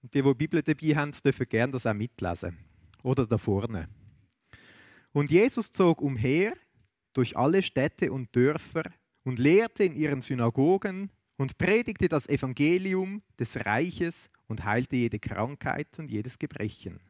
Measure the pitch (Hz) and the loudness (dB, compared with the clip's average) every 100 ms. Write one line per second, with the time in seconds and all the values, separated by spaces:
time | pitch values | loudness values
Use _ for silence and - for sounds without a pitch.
0 | 131 143 139 123 156 165 156 151 160 147 | -2 2 2 2 0 0 0 0 2 0
1 | 147 - 143 - 120 110 131 131 117 104 | -2 0 0 0 -2 0 0 0 -2 -2
2 | 117 - 90 85 90 82 - _ - _ | -6 -4 -4 -4 -8 -10 -20 _ -20 _
3 | 123 131 113 110 - 98 113 101 80 - | -2 0 2 0 2 -2 -2 -6 -8 -14
4 | - _ _ _ _ - - - - - | -20 _ _ _ _ -20 -20 -20 -20 -20
5 | _ 143 143 165 240 - - - 180 160 | _ -2 4 4 4 0 -6 2 4 4
6 | 143 123 123 151 208 359 _ _ _ _ | -2 0 0 2 0 -4 _ _ _ _
7 | _ - 120 - 135 190 185 - 143 - | _ -2 0 2 2 2 2 -2 -2 -2
8 | 175 135 120 123 131 151 - 160 165 _ | -4 -4 -2 2 2 2 -6 -8 -8 _
9 | _ _ 131 123 135 190 226 - 190 139 | _ _ -8 2 4 4 2 0 0 0
10 | 160 139 - 127 117 123 147 190 202 185 | -2 -2 -4 0 0 2 2 2 -2 -8
11 | 196 _ _ - 135 - 175 214 233 202 | -12 _ _ -6 -6 0 2 2 0 0
12 | 180 151 - 139 131 123 147 180 190 185 | 0 0 0 -2 -2 0 0 2 0 -2
13 | 190 202 _ _ 120 120 101 110 175 - | -2 -8 _ _ -8 -4 -2 0 -2 -4
14 | 170 - - _ _ 113 101 113 131 127 | -6 -6 -20 _ _ -6 0 0 0 0
15 | 117 107 - 95 117 143 - - 151 - | 0 -2 -6 -4 -4 -4 -6 -6 -6 -12
16 | 151 107 117 - 151 147 104 - - 82 | -8 -6 -6 -10 -10 -6 -8 -8 -16 -16